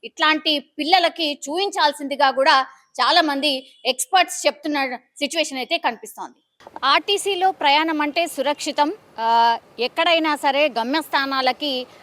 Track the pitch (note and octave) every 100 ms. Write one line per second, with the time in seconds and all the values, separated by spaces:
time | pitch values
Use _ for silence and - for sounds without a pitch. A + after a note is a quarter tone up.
0 | A3+ - D#4 D#4 D#4+ D4 - - D4+ F#4
1 | E4+ D#4+ D#4 C#4+ C#4 E4 G4+ E4+ D4+ D4
2 | C#4 C4+ C#4 C4 C#4+ C#4 C4 - _ -
3 | A#3+ E4 D#4 C#4 D4 C4 - _ B3+ B3+
4 | - F#4 F4 - D4 D4 D#4 D4 C4+ B3
5 | _ - C#4+ E4 D4+ C4 A#3+ E4 B3 A3
6 | G#3+ - F3+ _ _ _ - - C4 D#4
7 | E4 G4+ G4 F#4+ F#4+ F#4+ D4 C#4+ D#4+ D4+
8 | D4 E4 E4+ - C4+ C#4+ D#4 C#4+ D4 G#4+
9 | _ - A3+ A#3 A#3 A#3 - - B3 -
10 | E4+ E4 D#4+ D4 D4 C4+ D4+ A#3 A3+ D#4
11 | D4+ D4+ C4+ C4+ B3+ B3+ D4 B3+ B3+ -